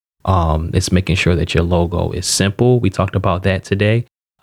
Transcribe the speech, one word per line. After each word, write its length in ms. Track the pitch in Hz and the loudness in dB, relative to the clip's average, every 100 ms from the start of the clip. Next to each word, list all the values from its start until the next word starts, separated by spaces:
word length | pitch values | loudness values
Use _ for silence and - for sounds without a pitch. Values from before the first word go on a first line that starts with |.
| _ _ - | _ _ -2
Um, 460 | 92 82 78 85 | 0 2 0 0
it's 180 | - - | -2 0
making 240 | 90 98 90 | 0 0 0
sure 180 | 85 85 | 0 0
that 180 | 82 | 0
your 100 | 82 | 0
logo 480 | 85 87 85 85 82 | 0 0 0 -2 -4
is 140 | 85 - | -4 -4
simple. 540 | - 98 - 123 123 | 0 0 2 2 4
We 100 | 98 | 2
talked 260 | - 95 98 | 0 -2 0
about 280 | 95 90 | -2 0
that 200 | 95 95 | 0 -2
today. 420 | - 98 104 117 - _ _ _ | -2 0 2 0 -2 _ _ _